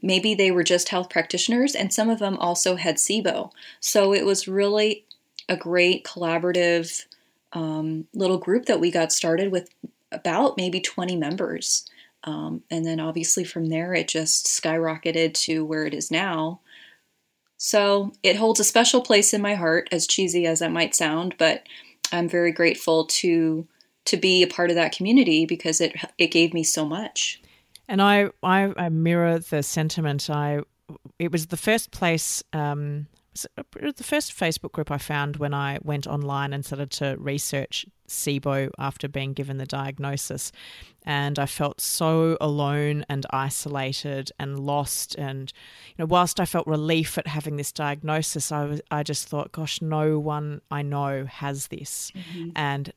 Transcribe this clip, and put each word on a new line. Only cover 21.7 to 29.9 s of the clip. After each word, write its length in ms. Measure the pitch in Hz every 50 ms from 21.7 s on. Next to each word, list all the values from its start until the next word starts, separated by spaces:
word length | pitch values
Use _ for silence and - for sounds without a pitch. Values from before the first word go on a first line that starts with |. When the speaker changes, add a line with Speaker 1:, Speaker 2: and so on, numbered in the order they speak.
| - - - - _ - - -
Speaker 1:
I'm 180 | 175 175 175 165
very 220 | 180 175 170 170
grateful 540 | 165 - 170 165 - - - 165 165 160 156
to, 640 | - - - - 175 165 165 160 160 156 160 165 _ _ _ _ _ _ _ -
to 120 | - 202
be 260 | 165 - 190 185 185 180
a 40 |
part 220 | 175 - - 175 175
of 60 | 170
that 200 | 170 160 - -
community 500 | - 180 208 240 277 226 175 156 160 165
because 360 | 160 175 165 - 160 160 -
it, 140 | 165 156 - 160 - - _
it 100 | - 170
gave 260 | 160 - 165 170 160 170
me 100 | 165 160
so 220 | - - 165 156
much. 560 | 147 165 196 220 - - - - - - - - - _ _ _ _ _ - _
Speaker 2:
And 140 | - 196 196
I, 280 | 196 202 202 202 202 196 - - -
I, 300 | 185 185 196 196 202 -
I 120 | - 175 170
mirror 500 | 160 160 160 165 170 170 170 170 165 165
the 240 | 165 - 160 147 139
sentiment. 640 | - - 160 156 156